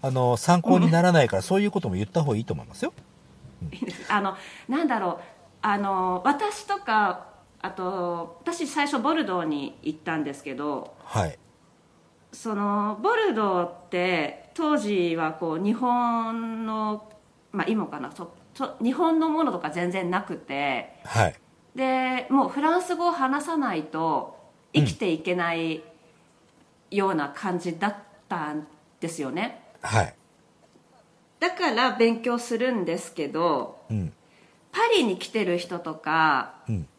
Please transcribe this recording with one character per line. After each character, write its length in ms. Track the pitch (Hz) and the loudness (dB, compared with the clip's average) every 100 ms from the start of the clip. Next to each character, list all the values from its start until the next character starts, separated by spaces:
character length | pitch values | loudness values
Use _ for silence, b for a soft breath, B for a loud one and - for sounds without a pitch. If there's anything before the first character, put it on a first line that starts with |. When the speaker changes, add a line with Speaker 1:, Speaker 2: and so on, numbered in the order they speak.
Speaker 1:
あ 80 | 135 | 0
の、 260 | 127 123 117 | 2 4 4
参 240 | - 175 | 4 4
考 180 | 165 180 | 8 6
に 120 | 170 | 8
な 100 | 165 | 6
ら 120 | 180 | 8
な 100 | 170 | 8
い 60 | 123 | 6
か 80 | 95 | 4
ら、 20 | |
Speaker 2:
う 20 | |
ん。 20 | |
Speaker 1:
そ 120 | - 190 | 2 2
う 40 | |
い 40 | 208 | 4
う 40 | |
こ 100 | 202 | 0
と 80 | 117 | -2
も 60 | |
言 100 | 92 | -2
っ 20 | 107 | 0
た 160 | 175 | 0
方 100 | 143 | 2
が 40 | 110 | 0
い 40 | |
い 40 | |
と 80 | 123 | -2
思 100 | - | -6
い 40 | - | -8
ま 80 | |
す 100 | - | -6
よ。 80 | 277 - - - - - - - | -6 -6 -20 -20 -20 -20 -20 -12
う 20 | 160 | -12
ん。 40 | - - | -8 -8
Speaker 2:
<laughs> 160 | - - | -8 -2
あ 60 | 208 | 0
の、 160 | 196 190 B B B | 0 -6 B B B
な 160 | 269 | 0
ん 40 | 320 | 2
だ 100 | 226 | 2
ろ 140 | 185 | 0
う。 60 | 156 B B - - | -4 B B -20 -4
あ 160 | 214 202 | 0 0
の、 420 | 202 190 185 180 247 | 0 0 0 2 2
私 380 | 285 415 415 - | 2 -2 -4 -6
と 100 | 403 | -4
か、 520 | 311 220 202 180 - - - _ | 2 2 2 0 -12 -20 -20 _
あ 80 | 190 | -10
と、 680 | 185 185 190 175 170 170 - | -6 -4 -2 -4 -4 -8 -8
私 240 | - 339 311 | -6 -4 -4
最 180 | 302 | 0
初 140 | 285 294 | 0 0
ボ 160 | 240 | 2
ル 100 | 330 | 0
ド 160 | 214 180 | 0 0
ー 40 | |
に 340 | 160 147 139 - | -2 -4 -6 -8
行 140 | - 156 | -8 -6
っ 20 | |
た 180 | - 160 | -4 -2
ん 80 | |
で 100 | 143 | -4
す 80 | 139 | -6
け 100 | 147 | -10
ど、 400 | 131 147 139 - - | -6 -4 -6 -8 -18
Speaker 1:
は 220 | - 113 170 | -4 -2 -2
い。 120 | - - _ _ _ _ _ _ _ _ | -4 -20 _ _ _ _ _ _ _ _
Speaker 2:
そ 200 | - 226 | -12 -6
の、 440 | 202 202 208 208 208 | -2 0 0 -2 -2
ボ 120 | 370 466 | 0 2
ル 180 | 415 | 2
ド 280 | 220 202 180 | 2 2 2
ー 40 | 175 | -2
っ 60 | - - | -6 -6
て、 600 | 180 180 175 143 - - | -2 0 0 -2 -6 -14
当 240 | - 311 294 | -4 0 2
時 400 | 208 202 175 165 | 2 0 0 0
は 160 | 160 | -2
こ 240 | 160 170 160 | -2 -4 0
う、 60 | |
日 80 | 202 | 0
本 960 | 220 247 247 240 233 226 226 226 226 220 | 0 2 2 2 0 -2 -4 -6 -6 -6
の、 420 | 220 214 208 - - _ _ _ | -4 -4 -4 -10 -20 _ _ _
ま 120 | 196 | -4
あ、 20 | 175 | 0
今 200 | 220 160 | 0 -2
か 120 | 147 | -6
な、 140 | 131 | -10
そ-、 220 | - 175 - - | -12 -16 -16 -20
そ-、 220 | - 269 - | -8 -8 -2
日 100 | 226 | -2
本 260 | 269 339 320 | 2 4 4
の 120 | 320 | 2
も 120 | 311 | 2
の 100 | 302 | 0
と 60 | 175 | 0
か 120 | 156 | -4
全 200 | 175 180 | -2 -2
然 200 | 190 175 | -2 0
な 100 | 185 | -2
く 160 | 196 170 | -2 -10
て、 600 | - 139 143 127 - - | -6 -4 -2 -2 -6 -16
Speaker 1:
は 240 | - 113 92 | -4 2 2
い。 60 | - _ _ _ | 0 _ _ _
Speaker 2:
で、 520 | - 262 262 254 254 254 | -4 0 0 0 -2 0
も 160 | 269 269 | 2 2
う 20 | |
フ 100 | 285 | 0
ラ 160 | 311 349 | 2 2
ン 60 | |
ス 120 | 359 | 0
語 140 | 339 349 | 0 0
を 20 | |
話 360 | 330 262 277 302 | 0 0 0 -2
さ 100 | 330 | -2
な 180 | 247 | 0
い 80 | 170 | -2
と 540 | 156 160 165 139 - - - _ _ | -4 -2 0 0 -4 -14 -20 _ _
生 120 | 151 | 2
き 80 | 135 | 2
て 160 | - 196 | 2 0
い 80 | 160 | 0
け 140 | 180 | 0
な 200 | 180 170 | 0 0
い 280 | 165 160 156 - - _ _ _ _ _ _ _ _ _ | -2 -2 -4 -10 -20 _ _ _ _ _ _ _ _ _
よ 160 | 202 190 | 0 2
う 60 | 170 | 0
な 140 | 143 | -2
感 280 | - 202 175 | -4 -4 -2
じ 180 | 175 170 | -4 -2
だ 120 | 202 | -4
っ 60 | 208 - - _ | -4 -16 -20 _
た 240 | 175 151 | -6 -4
ん 160 | 151 151 - _ _ | -6 -8 -20 _ _
で 80 | 165 | -8
す 120 | 160 | -6
よ 120 | 135 | -6
ね。 280 | 170 233 - - - | -4 -6 -8 -20 -12
Speaker 1:
う 40 | - | 0
ん。 20 | |
は 140 | 107 | 0
い。 100 | 92 - _ _ _ _ _ _ _ _ _ _ _ _ | 0 -6 _ _ _ _ _ _ _ _ _ _ _ _
Speaker 2:
だ 100 | 339 | -4
か 220 | 359 339 | 0 0
ら 200 | 226 254 - | 2 0 4
勉 260 | 233 226 | 4 4
強 160 | 247 240 | -2 -2
す 180 | - 226 | -2 0
る 140 | 254 | 0
ん 120 | 233 | 0
で 120 | 170 170 | -2 -4
す 140 | - | -6
け 140 | - 143 | -6 -4
ど、 540 | 151 170 139 113 - - | 0 2 2 -2 -12 -4
Speaker 1:
う 40 | |
ん。 180 | 107 87 - b b b b _ | -2 -2 -8 b b b b _
Speaker 2:
パ 80 | - 466 427 | 0 4 4
リ 80 | |
に 140 | 240 180 | 4 0
来 80 | - | -4
て 160 | 220 | -2
る 140 | 185 175 | 0 0
人 200 | - 175 | -2 -8
と 140 | 165 | -8
か、 600 | 156 - 160 156 139 - - - | -8 0 4 4 4 0 -10 -4
Speaker 1:
う 40 | |
ん。 160 | 104 76 | -4 -4